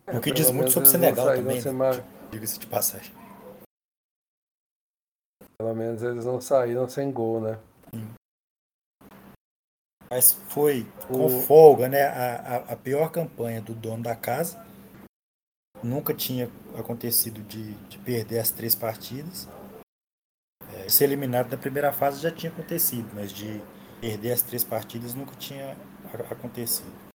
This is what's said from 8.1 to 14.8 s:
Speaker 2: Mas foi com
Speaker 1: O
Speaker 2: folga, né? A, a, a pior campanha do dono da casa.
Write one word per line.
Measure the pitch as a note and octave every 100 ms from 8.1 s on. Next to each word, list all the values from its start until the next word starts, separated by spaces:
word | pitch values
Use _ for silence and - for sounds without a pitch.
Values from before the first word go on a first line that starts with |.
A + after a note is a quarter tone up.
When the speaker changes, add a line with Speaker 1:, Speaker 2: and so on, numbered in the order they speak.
| A#2 _ _ _ _ _ _ _ _ - - - - _ _ _ _ _ _ -
Speaker 2:
Mas | B2 B2
foi | - - - D3 C3+ A2+ - -
com | B2+ C3
Speaker 1:
O | B2+
Speaker 2:
folga, | - D#3 D#3+ B2 B2+
né? | C#3
A, | C#3+ C#3+ B2 A#2+
a, | - B2 -
a | A#2+
pior | - C#3 D#3
campanha | E3+ E3 - A#2 A2+
do | A2
dono | A2+ A2 A2+
da | A#2+
casa. | A2+ - B2 E3+ - - -